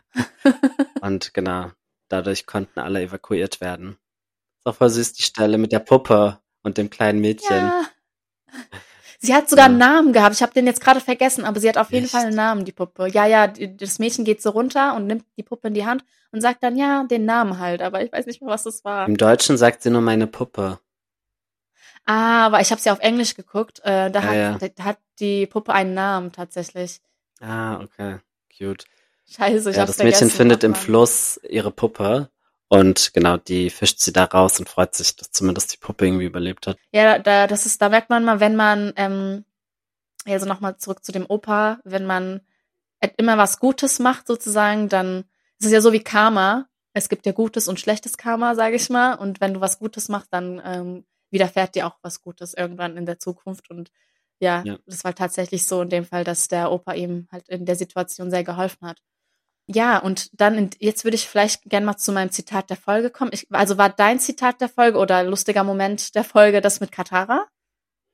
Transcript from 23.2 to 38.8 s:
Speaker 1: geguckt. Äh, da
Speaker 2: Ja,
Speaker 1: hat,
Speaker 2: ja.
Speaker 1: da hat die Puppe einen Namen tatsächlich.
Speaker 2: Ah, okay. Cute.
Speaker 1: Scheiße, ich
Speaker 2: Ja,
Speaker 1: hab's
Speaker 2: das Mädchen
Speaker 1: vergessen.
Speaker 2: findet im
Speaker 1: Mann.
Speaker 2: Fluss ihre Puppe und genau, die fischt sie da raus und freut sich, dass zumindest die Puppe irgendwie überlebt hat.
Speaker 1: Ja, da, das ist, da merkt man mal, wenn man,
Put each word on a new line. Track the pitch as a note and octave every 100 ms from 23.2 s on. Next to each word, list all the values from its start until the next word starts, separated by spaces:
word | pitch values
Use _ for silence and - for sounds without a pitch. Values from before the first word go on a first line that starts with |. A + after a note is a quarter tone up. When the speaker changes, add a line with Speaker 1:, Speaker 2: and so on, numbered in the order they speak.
| A3+ -
Speaker 1:
geguckt. | - G3+ A3+ -
Äh, | G3+ F#3+ F#3+
da | G3
Speaker 2:
Ja, | G3+
Speaker 1:
hat, | G#3 G#3 -
Speaker 2:
ja. | F#3 -
Speaker 1:
da |
hat | G3 G3+ _ -
die | G#3 G3+ G3
Puppe | G#3+ G#3+
einen | G#3 F#3+
Namen | F#3 G3 F#3+ F3+
tatsächlich. | F3+ F3 F3+ E3+ F3+ F3+ - _ _ _ _
Speaker 2:
Ah, | A2 A2+ A2+ F#2+
okay. | F#2+ - G2+ F#2+ _ _ _ -
Cute. | G2 G2 - _ _ _ _
Speaker 1:
Scheiße, | - G3+ A3 G#3+
ich | F#3+
Speaker 2:
Ja, |
Speaker 1:
hab's | G3 -
Speaker 2:
das |
Mädchen | G#3 - A2+
Speaker 1:
vergessen. | -
Speaker 2:
findet | A#2+ A2
im | A2
Speaker 1:
Mann. | G2+
Speaker 2:
Fluss | - A2+ A#2 - - - -
ihre | A2 G#2
Puppe | - A2+ - G2+ B2+ C#3+ _ _ _ -
und | G2+ F#2+ F#2+ -
genau, | - F2 F2
die | - F2+ F2+
fischt | - G2 -
sie | -
da | F#2 F#2
raus | F#2 F#2 -
und | F2+
freut | - F2+
sich, | - E2 -
dass | -
zumindest | - F#2 F2+ -
die | -
Puppe | - G#2+ F#2+
irgendwie | F#2 F2+
überlebt | F2+ F2 F#2 -
hat. | F#2 _
Speaker 1:
Ja, | G#3+ G#3+ G#3+
da, | G3+ G3+ G3+
das | G#3 A3
ist, | -
da | G3+
merkt | A3 A3+
man | A#3
mal, | A#3 G#3
wenn | G#3 A3
man, | G#3+ G#3